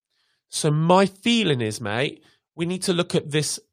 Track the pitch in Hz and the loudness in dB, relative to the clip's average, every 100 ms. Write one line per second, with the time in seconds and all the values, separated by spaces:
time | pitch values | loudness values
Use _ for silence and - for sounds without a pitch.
0 | _ _ _ _ _ - 156 151 160 185 | _ _ _ _ _ -4 0 2 4 4
1 | 196 - 233 233 185 127 110 110 104 110 | 4 0 0 2 2 0 -2 -4 -4 -2
2 | 143 - _ _ _ - 170 185 196 170 | -4 -6 _ _ _ -8 -6 -4 -2 -2
3 | 175 170 156 151 143 - _ | 0 -2 -2 -2 -2 -6 _